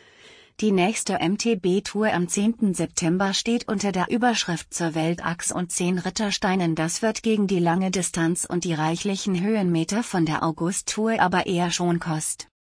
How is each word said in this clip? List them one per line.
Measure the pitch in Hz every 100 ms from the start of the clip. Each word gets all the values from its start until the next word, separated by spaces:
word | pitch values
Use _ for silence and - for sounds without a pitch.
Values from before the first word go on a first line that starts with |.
| - - - - - -
Die | 214
nächste | 190 185 220 - 190
M-T-B-Tour | - 208 233 208 180 190 - 202 214
am | 170 175
zehnten | - 214 226 208
September | 175 160 - 170 185 196
steht | 196 233 240 -
unter | 196 202
der | 185 175
Überschrift | 240 247 214 - 165 -
Zur | - 170
Weltachs | 160 160 170 160 170 -
und | - 175
zehn | - 180 180
Rittersteinen. | 185 185 208 - 202 190 170
Das | 160 160 -
wird | 220 220
gegen | 226 214 196
die | 185
lange | 170 175 190
Distanz | 185 170 175 165 175 -
und | 175
die | 175
reichlichen | 156 156 170 208 196 208 180
Höhenmeter | 202 220 180 165 160 208
von | 233 180 165
der | 151
August-Tour | 165 156 165 196 - - 220 226
aber | 180 180 -
eher | 175 175
schon | 170 175 170
Kost. | 170 156 - - - _